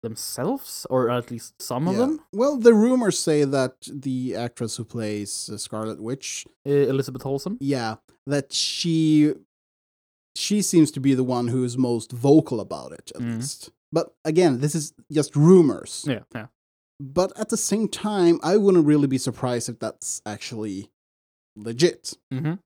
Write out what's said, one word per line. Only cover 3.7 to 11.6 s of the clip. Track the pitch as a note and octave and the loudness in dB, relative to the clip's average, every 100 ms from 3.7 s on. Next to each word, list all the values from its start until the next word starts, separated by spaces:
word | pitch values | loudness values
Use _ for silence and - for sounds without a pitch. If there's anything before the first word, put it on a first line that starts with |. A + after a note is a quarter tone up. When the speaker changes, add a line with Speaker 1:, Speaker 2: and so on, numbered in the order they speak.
| - - | -6 -16
Speaker 2:
the | C#3+ C3+ B2+ B2+ F#2+ | -10 -6 -4 -4 -6
actress | A#2+ - A2+ - | -8 -6 -8 -8
who | |
plays, | A2+ A#2+ G#2+ G#2+ G2+ - - | -10 -8 -6 -6 -6 -10 -10
uh, | G#2+ | -12
Scarlet | - A2 A2 D#2+ | -10 -8 -8 -8
Witch, | A2 C3+ - - - _ C#3 | -8 -10 -10 -12 -14 _ 0
Speaker 1:
Uh, | |
Elizabeth | C#3+ C#3+ C3+ C3+ B2+ C3+ | 2 2 0 -2 -6 -6
Olsen? | C#3 F#3 A3+ | -6 -6 -6
Speaker 2:
yeah, | C#3 C#3 A2+ G#2+ _ _ - | -4 -2 -4 -8 _ _ -4
that | C#3+ C#3+ | -4 -2
she, | - - - E3+ D#3+ D#3 D3+ D3+ - _ _ _ _ _ _ _ _ _ - | -4 -4 -4 -2 2 4 4 4 0 _ _ _ _ _ _ _ _ _ -10
she | - G#3 | -2 0
seems | F#3 F3+ D3+ | 2 4 4
to | - | 2
be | C3+ | 0
the | C3 | 2
one | B2+ B2 A#2+ | 0 0 0
who | B2+ | 0